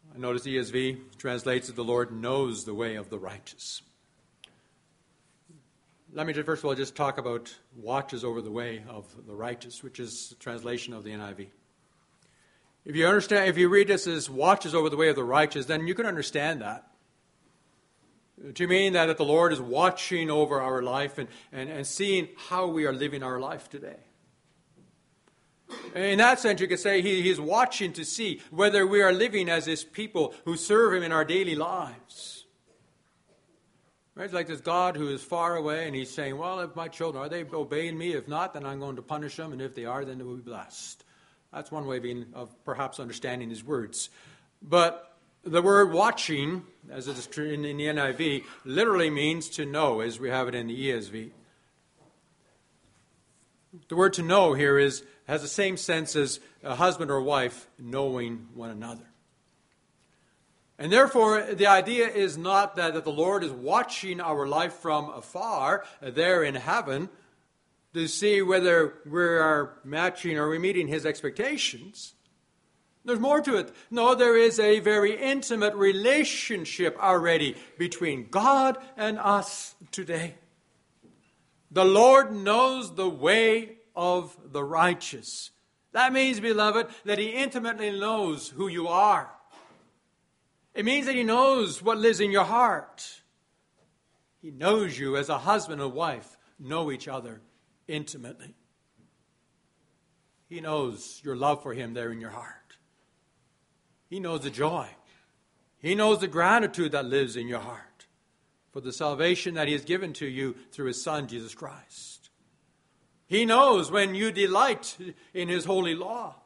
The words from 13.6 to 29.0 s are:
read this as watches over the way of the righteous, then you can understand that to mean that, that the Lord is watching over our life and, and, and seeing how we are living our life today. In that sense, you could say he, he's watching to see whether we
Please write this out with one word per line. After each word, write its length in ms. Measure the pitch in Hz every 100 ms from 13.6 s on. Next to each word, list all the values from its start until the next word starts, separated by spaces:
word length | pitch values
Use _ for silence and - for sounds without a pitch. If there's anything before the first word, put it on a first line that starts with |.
| 180
read 200 | 202 202
this 180 | 196 175
as 220 | 165 131
watches 460 | 135 156 202 170
over 140 | 165 156
the 80 | 147
way 120 | 160
of 80 | 139
the 80 |
righteous, 420 | 123 139 151 147 127
then 200 | 160 165
you 80 |
can 120 | 196 226
understand 560 | 170 135 156 151 156
that 280 | 104 117 _ _ _ _ _ _ _ _ _ _ _ _ _ _ _ - 139
to 120 | 127 175
mean 280 | 185 196
that, 120 | 180 160
that 120 | 160
the 60 |
Lord 280 | 147 156 170
is 80 | 147
watching 680 | 123 131 180 - - 175 160
over 300 | 151 147 139
our 200 | 131 131
life 380 | 123 131 143 143
and, 100 | 127 - -
and, 160 | 135 135
and 180 | 156 139
seeing 420 | - 202 190 156 -
how 300 | - 180 185
we 180 | 160 151
are 60 |
living 300 | 131 147 143
our 160 | 131 127
life 300 | 135 160 -
today. 300 | 143 143 - _ _ _ _ _ _ _ _ _ _ _ _ _ _ _ _ _ - -
In 240 | 180 196 196
that 220 | 233 254
sense, 220 | 226 196
you 60 | 185
could 100 | 180
say 240 | 202 196
he, 180 | 185 190
he's 200 | 180 165
watching 520 | 151 208 254 - 185
to 100 | 165
see 360 | 156 - 220 156 -
whether 360 | 160 208 202 190
we 160 | 202